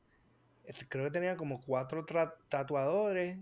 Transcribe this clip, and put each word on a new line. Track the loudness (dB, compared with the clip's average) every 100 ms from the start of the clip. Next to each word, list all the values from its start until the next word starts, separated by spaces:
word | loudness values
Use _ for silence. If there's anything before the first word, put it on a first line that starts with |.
| _ _ _ _ _ _
este, | -16 -16 -8
creo | -2 0
que |
tenía | 0 0 -2
como | -4 -4
cuatro | 0 0 0 -6 -2
tra-, | 0 0 -2 _
tatuadores. | -2 0 2 4 4 2 2 0 -4